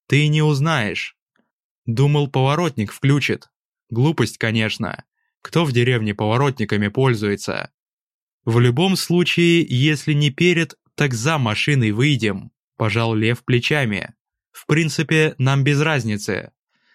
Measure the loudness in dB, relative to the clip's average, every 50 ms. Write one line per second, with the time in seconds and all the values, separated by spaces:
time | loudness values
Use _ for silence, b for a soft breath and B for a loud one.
0 | _ _ 2 2 2 2 2 2 2 2 2 2 0 0 0 0 -2 -2 -4 -6
1 | -8 -12 -14 _ _ _ _ _ _ _ _ _ _ _ _ _ _ -6 0 2
2 | 2 2 4 2 0 0 0 0 0 2 2 0 0 -2 -2 -4 -6 -6 -6 -2
3 | 0 2 2 2 0 -2 -4 -6 -6 _ _ _ _ _ _ _ _ _ -2 0
4 | 0 0 2 0 -2 -2 -2 -4 -4 -2 0 0 0 -2 -2 -4 -6 -8 -8 -10
5 | -16 _ _ _ _ _ _ _ _ -4 0 0 0 2 2 2 2 2 2 0
6 | 0 -2 -4 -2 -2 0 2 2 2 0 0 -2 -4 -2 -2 -2 -2 -2 0 2
7 | 2 2 2 2 0 -2 -2 -4 -4 -8 -8 -8 -8 -10 -14 _ _ _ _ _
8 | _ _ _ _ _ _ _ _ _ 0 2 4 4 4 2 2 0 0 0 -2
9 | -2 0 0 0 0 0 0 2 2 4 4 2 2 0 0 0 0 0 0 -2
10 | -2 -2 0 0 0 0 0 2 2 2 2 2 0 -4 -6 _ _ _ _ -2
11 | -2 0 0 -2 0 0 0 0 0 0 -2 -2 0 0 2 2 2 2 2 2
12 | 2 2 2 0 0 -2 -2 -4 -8 -12 -20 _ _ _ _ _ -2 -2 0 0
13 | 0 0 0 0 0 0 0 -2 -2 0 0 0 0 0 0 0 0 -2 -2 -4
14 | -6 -8 -14 _ _ _ _ _ _ _ _ -20 -4 -2 0 0 0 0 -2 -4
15 | -2 0 2 2 2 0 0 0 0 0 2 2 2 2 2 2 2 0 0 0
16 | -2 -2 -4 -4 -4 -4 -6 -6 -6 -10 -18 _ _ _ _ _ _ _ _